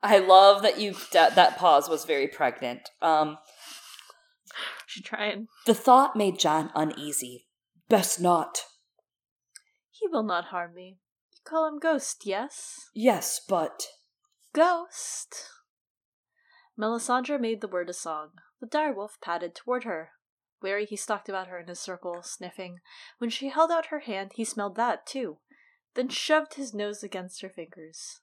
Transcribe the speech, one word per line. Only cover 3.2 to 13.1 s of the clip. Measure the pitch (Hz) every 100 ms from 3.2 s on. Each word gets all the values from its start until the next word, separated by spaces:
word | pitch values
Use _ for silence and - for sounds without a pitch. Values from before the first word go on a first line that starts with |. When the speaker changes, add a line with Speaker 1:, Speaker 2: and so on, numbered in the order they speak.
| 151 151 _ - - - - - - - _ _ _ - - - -
Speaker 2:
She | -
trying. | 190 214 208 202 220 _ -
Speaker 1:
The |
thought | 226 - 254 277 220
made | 202 180
John | 170 156 156
uneasy. | - 156 - 147 143 123 123 _ _ _ _ _
"Best | 214 180 -
not." | 175 170 151 - - _ _ _ _ _ _ _ _ - _ _ _
Speaker 2:
"He | _ 415
will | 320
not | 220 175 180
harm | 180 175
me. | 170 185 190 _ _ _
You | _
call | - 311 320
him | 302
Ghost, | 320 302 - - 214
yes?" | 190 269 - - - -
Speaker 1:
"Yes, | - 233